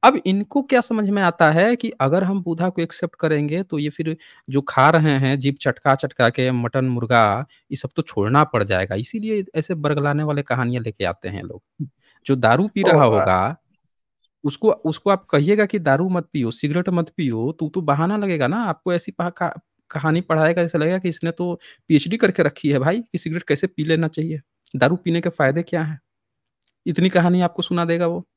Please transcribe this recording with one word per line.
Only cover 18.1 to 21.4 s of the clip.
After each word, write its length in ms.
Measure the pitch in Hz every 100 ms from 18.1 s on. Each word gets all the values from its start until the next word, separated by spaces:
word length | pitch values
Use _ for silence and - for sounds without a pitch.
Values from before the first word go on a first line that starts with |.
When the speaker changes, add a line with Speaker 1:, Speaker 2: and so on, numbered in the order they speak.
| 208
Speaker 1:
लगेगा 300 | 202 165 131
ना। 180 | 202
आपको 300 | 226 - -
ऐसी 180 | 175 -
पहा-, 200 | - 175 -
का-, 240 | 170 - _ _ _
कहानी 300 | 147 151 160
पढ़ाएगा, 420 | 180 160 156 170
ऐसा 160 | 170 160
लगेगा 200 | 156 185
कि 100 | 185
इसने 220 | 160 165
तो 300 | 165